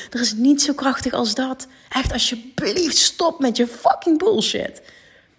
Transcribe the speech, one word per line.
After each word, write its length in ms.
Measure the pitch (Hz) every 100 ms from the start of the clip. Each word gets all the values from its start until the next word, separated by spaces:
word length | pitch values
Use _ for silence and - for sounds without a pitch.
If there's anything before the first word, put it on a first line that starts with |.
| -
Er 100 | 240
is 140 | 240
niets 300 | 214 262 285
zo 80 | 302
krachtig 400 | 285 269 254 262
als 220 | - 233
dat. 320 | 208 262 254 - - -
Echt, 240 | 262 254
alsjeblieft, 840 | 247 - 233 254 - - 370 330 -
stop 440 | - - 339 330
met 160 | 262 220
je 100 | 240
fucking 520 | - - - 349 311
bullshit. 640 | 381 214 - 208 - - - - - _ _